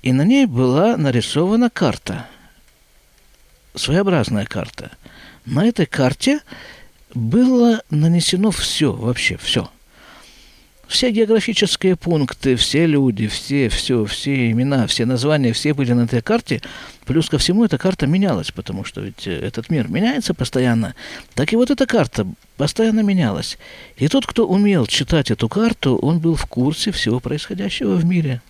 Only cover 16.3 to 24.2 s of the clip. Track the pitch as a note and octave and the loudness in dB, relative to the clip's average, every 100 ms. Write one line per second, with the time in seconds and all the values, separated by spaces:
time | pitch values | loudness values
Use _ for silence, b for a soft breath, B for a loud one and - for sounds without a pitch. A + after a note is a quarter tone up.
16.3 | A#3 - C3+ B B B B - C#3+ D#3 | -2 -2 -6 B B B B -2 -2 0
17.3 | D3+ - F#3+ A#3 C#3 F#3 F#3 C#3 F3+ G3 | 0 2 2 2 2 -2 0 0 2 2
18.3 | A2 D3+ - - F#2+ - - G2+ - - | 0 -4 -10 -10 -8 -10 -10 -12 -10 -8
19.3 | D2+ G#2+ A#2 - D#3 A2+ A2+ A3+ C#4 - | -6 -6 -8 -2 -2 -2 0 0 0 -4
20.3 | E3+ B2+ C3 B2+ A2+ G#2 - B B B | -4 -2 0 2 2 -2 -8 B B B
21.3 | - D#3+ A3+ B3+ C#4+ C4 A#3 C3+ - F#2+ | -4 0 0 0 0 0 0 -2 -4 -6
22.3 | - _ - C#3+ - A3+ A3 G3+ F#3+ B2 | -8 _ -6 -4 0 0 2 2 2 0
23.3 | F#2+ - - B B B - C3 C4+ | -2 -8 -12 B B B -4 0 0